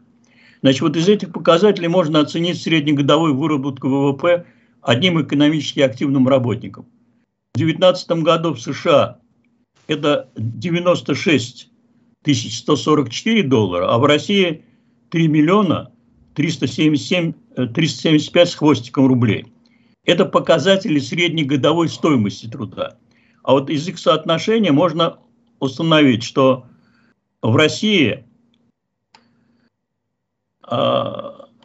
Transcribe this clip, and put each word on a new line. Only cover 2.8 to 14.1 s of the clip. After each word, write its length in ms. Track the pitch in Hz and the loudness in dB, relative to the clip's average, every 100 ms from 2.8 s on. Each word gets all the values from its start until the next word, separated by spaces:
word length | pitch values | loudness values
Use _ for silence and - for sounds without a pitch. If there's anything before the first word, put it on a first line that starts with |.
| 147 143 143 147 160 131 | 0 0 2 2 2 0
выработку 520 | 156 147 139 - 139 | -2 -2 -4 -6 -2
В 240 | 139 143 | 0 0
В 40 | 139 | 0
П 300 | 175 175 - _ _ _ | 0 0 -2 _ _ _
одним 400 | - 123 185 165 | -2 0 2 0
экономически 600 | - 143 147 156 127 - | 0 2 2 0 -4 0
активным 480 | 135 113 143 139 127 | 0 0 -2 0 2
работником. 580 | 135 120 98 98 - - _ _ _ _ _ _ | 2 0 -6 -8 -18 -20 _ _ _ _ _ _
В 40 | 113 | -2
девятнадцатом 640 | 160 165 185 180 - 165 | -2 2 2 2 -2 -2
году 320 | 160 165 165 | 2 2 0
в 60 | 127 | -6
С 120 | - | -8
Ш 180 | 131 175 | -6 2
А 280 | 139 95 - _ _ _ _ _ _ - | 4 2 -4 _ _ _ _ _ _ -8
это 440 | 151 147 143 - - | -4 0 -2 -4 -10
девяносто 800 | 113 - 175 175 180 165 - | -10 -6 -4 -2 0 0 -2
шесть 540 | 143 196 135 113 - - _ _ _ _ _ | -4 0 0 -2 -14 -20 _ _ _ _ _
тысяч 360 | 147 120 110 - | -2 -2 -2 -8
сто 180 | - 147 | -2 -2
сорок 320 | 156 151 117 | 0 0 -2
четыре 340 | - 226 226 | -6 -2 0
доллара, 480 | 147 123 98 87 95 | 2 2 2 0 0
а 80 | 117 | 2
в 60 | |
России 600 | 143 | 2